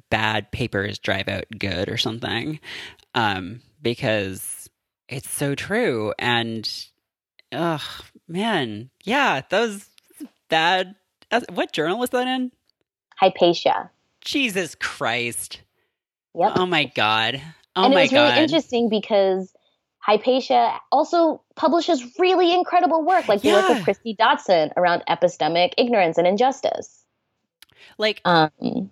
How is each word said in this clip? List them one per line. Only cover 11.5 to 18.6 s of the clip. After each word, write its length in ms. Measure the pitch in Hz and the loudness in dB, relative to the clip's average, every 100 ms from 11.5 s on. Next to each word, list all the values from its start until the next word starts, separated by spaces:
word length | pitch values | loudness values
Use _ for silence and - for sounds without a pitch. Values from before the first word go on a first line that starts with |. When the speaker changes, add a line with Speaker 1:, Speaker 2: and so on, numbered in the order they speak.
Speaker 1:
what 200 | 185 330 | -6 -4
journal 260 | - 156 220 | -2 -2 -2
was 120 | 247 | -2
that 180 | 247 254 | -2 -2
in? 240 | 262 254 _ _ _ _ _ _ - | -4 -6 _ _ _ _ _ _ 0
Speaker 2:
Hypatia. 760 | 190 - 175 165 - - - _ _ _ | 2 4 2 2 0 -2 -6 _ _ _
Speaker 1:
Jesus 540 | - 294 254 190 160 | -6 -2 -2 -2 -6
Christ. 880 | - - - 127 120 120 - - - _ _ _ _ _ _ _ | -6 -8 -4 -2 -2 -4 -6 -12 -16 _ _ _ _ _ _ _
Speaker 2:
Yep. 180 | 170 196 185 | -2 0 2
Speaker 1:
Oh 100 | 185 | 2
my 180 | 160 | 0
God. 560 | 131 - 107 110 113 135 160 - _ | 0 0 2 2 0 -4 -12 -20 _
Oh 100 | 185 | 0
Speaker 2:
And 80 | 254 | 4
it 40 | 277 | 6
Speaker 1:
my 60 | |
Speaker 2:
was 100 | 247 | 6
really 160 | 262 - | 4 4
Speaker 1:
God. 100 | 247 | 4
Speaker 2:
interesting 500 | 311 320 | 2 0